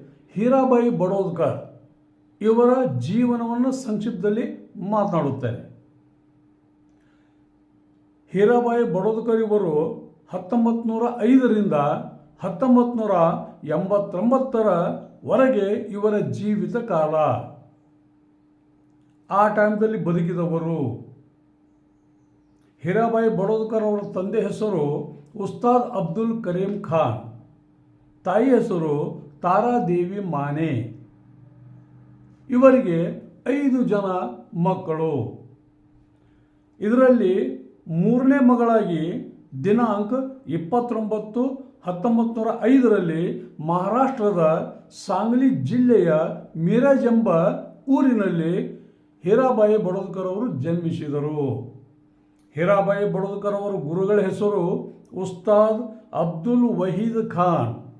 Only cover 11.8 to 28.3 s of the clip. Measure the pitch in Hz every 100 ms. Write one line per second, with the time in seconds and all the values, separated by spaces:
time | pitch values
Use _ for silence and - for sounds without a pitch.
11.8 | 147 202 - - - - 190 175 262 240
12.8 | 240 233 208 180 165 - - - 147 156
13.8 | 190 202 202 180 226 262 262 226 214 170
14.8 | 185 - - - 120 214 262 208 190 233
15.8 | 240 202 208 208 143 120 208 208 170 233
16.8 | 220 165 156 156 147 110 - - - _
17.8 | _ _ _ _ _ _ _ _ _ _
18.8 | _ _ _ _ - 190 214 214 214 214
19.8 | 220 220 160 170 170 170 170 165 165 160
20.8 | 127 110 - - _ _ _ _ _ _
21.8 | _ _ _ _ _ _ _ _ _ _
22.8 | 165 202 233 226 226 175 196 220 214 220
23.8 | 214 208 170 185 196 220 196 175 214 180
24.8 | 143 147 - - - 208 190 - 240 247
25.8 | - 196 165 214 226 - 180 175 196 208
26.8 | - 160 135 107 - - - _ _ _
27.8 | _ _ _ _ 185